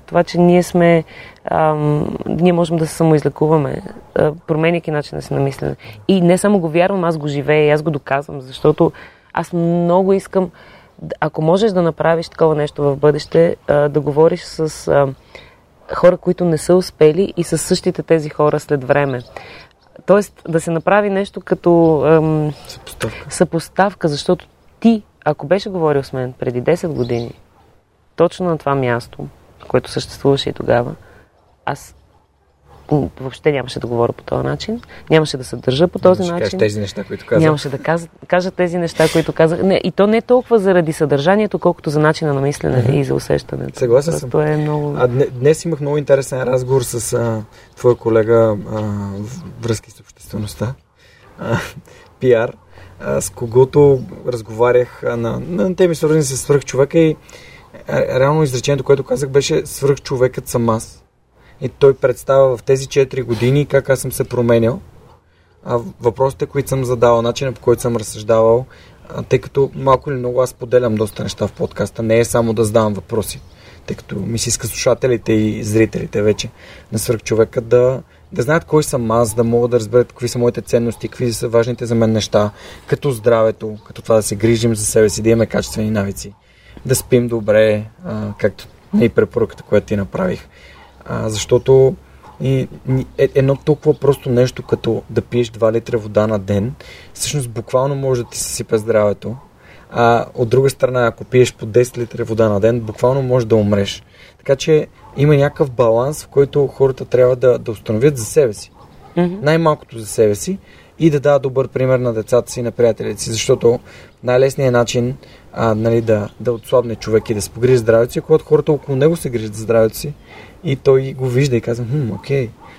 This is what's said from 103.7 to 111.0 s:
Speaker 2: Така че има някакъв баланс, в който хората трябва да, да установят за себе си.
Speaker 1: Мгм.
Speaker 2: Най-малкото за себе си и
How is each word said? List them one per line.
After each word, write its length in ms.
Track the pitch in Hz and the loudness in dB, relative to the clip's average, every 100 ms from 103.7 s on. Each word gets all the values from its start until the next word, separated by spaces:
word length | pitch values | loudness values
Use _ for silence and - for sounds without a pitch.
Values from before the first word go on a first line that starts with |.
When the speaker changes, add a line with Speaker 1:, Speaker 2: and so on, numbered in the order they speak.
| 101 98 - - _ - _ | 0 -2 -6 -16 _ -20 _
Speaker 2:
Така 180 | - 135 | -2 0
че 320 | - 156 - - - - | 2 0 0 -10 -12 0
има 180 | 143 147 | 4 4
някакъв 360 | 143 - 151 | 2 0 -2
баланс, 520 | 123 117 113 131 151 | 0 2 2 0 -6
в 40 | - | -2
който 400 | 135 139 147 135 | 0 2 0 -2
хората 380 | - 135 131 131 | 0 0 0 -2
трябва 300 | 123 123 127 | 2 4 4
да, 220 | 127 120 | 2 2
да 120 | 117 | -2
установят 460 | 107 - 110 143 135 | -8 -6 0 0 0
за 80 | 110 | -2
себе 280 | 160 131 | 0 0
си. 180 | 101 - - - - - - | -2 -14 -20 -20 -20 -8 -2
Speaker 1:
Мгм. 180 | 175 190 | -2 -2
Speaker 2:
Най-малкото 580 | 147 165 160 147 - 113 | 0 2 2 -2 -6 -14
за 80 | 104 | -4
себе 280 | - 110 104 | 2 2 2
си 220 | - 196 - - - | -4 -8 -12 -20 -20
и 100 | - | 0